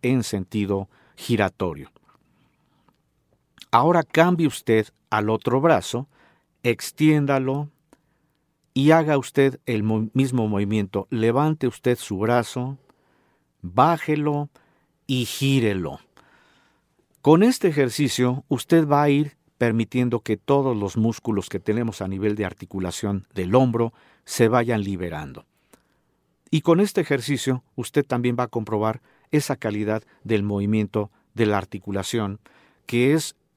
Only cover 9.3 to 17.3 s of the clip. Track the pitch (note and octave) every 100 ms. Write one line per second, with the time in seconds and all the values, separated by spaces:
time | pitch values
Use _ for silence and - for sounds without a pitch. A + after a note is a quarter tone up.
9.3 | C#3+ C#3 C3 - A2 G#2+ A2 A2 C3 C3+
10.3 | B2 G#2+ G2+ G2+ A2 G2 G2+ - A#2+ A2
11.3 | B2 D#3 D#3 B2+ - B2+ A#2+ - F#2+ A2
12.3 | B2 A2+ B2+ B2+ C#3 _ _ _ _ _
13.3 | _ _ _ F2+ F#2 D3+ E3 - D3+ D3
14.3 | D3 D3 _ _ _ _ _ - B2+ A#2
15.3 | - C3+ C3+ A2 F#2+ D#2 - _ _ _
16.3 | _ _ _ _ _ _ _ _ _ C#3+